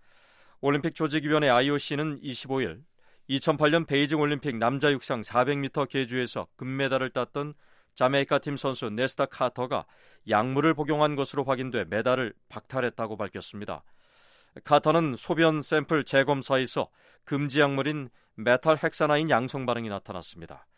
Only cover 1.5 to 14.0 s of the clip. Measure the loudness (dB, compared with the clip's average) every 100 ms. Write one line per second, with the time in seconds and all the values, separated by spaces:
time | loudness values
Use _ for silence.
1.5 | 6 4 0 -2 -4 -4 -6 -8 -10 -4
2.5 | -2 -2 -6 -16 _ _ _ -6 -2 0
3.5 | 2 4 2 2 0 0 0 0 -2 -4
4.5 | -2 0 2 0 0 -2 -6 -2 0 2
5.5 | 0 -4 -4 -2 -2 -4 -4 -4 -6 -10
6.5 | -10 -8 -4 0 0 -2 -4 -4 -4 -8
7.5 | -10 _ _ _ 0 2 2 2 0 -2
8.5 | -4 -4 -4 -6 -2 -2 -2 -4 -2 -4
9.5 | -2 -6 -6 -8 _ _ _ 0 2 2
10.5 | 2 2 2 0 2 2 2 -4 -2 -2
11.5 | -2 -2 -4 -2 -2 0 0 -2 -8 _
12.5 | -16 -8 -4 -2 -4 -8 -6 -8 -8 -12
13.5 | -12 -10 -10 -12 _